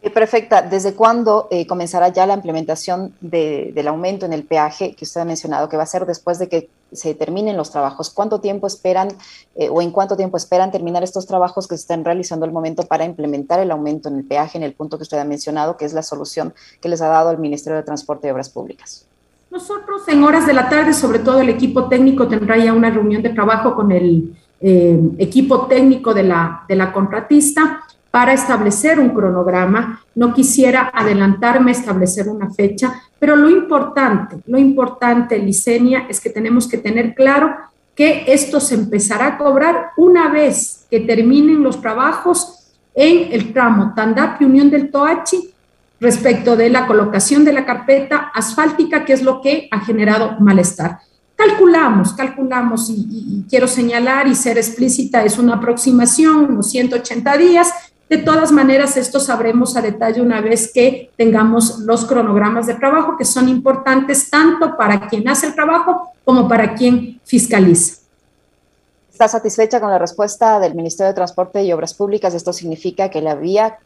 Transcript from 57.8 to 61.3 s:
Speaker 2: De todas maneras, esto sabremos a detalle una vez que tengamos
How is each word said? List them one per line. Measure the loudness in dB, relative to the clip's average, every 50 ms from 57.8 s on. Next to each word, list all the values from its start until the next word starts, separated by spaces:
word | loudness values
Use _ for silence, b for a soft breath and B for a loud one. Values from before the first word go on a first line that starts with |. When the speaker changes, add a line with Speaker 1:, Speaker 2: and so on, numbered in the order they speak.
| B B _ _ _ _
Speaker 2:
De | -2 -2
todas | 2 2 2 2 4 4
maneras, | 4 4 6 6 4 4 2 2 0 -2
esto | -4 -2 -2 -4
sabremos | -2 -2 -2 -2 0 0 2 2 0 0 -2
a | -4
detalle | -4 -4 -4 -2 -2 -2 0 0
una | 0 0 0 0
vez | 0 0 0 0 -2 -2
que | 0 2 2 2 2 -2 -12 -18 _ _
tengamos | 2 2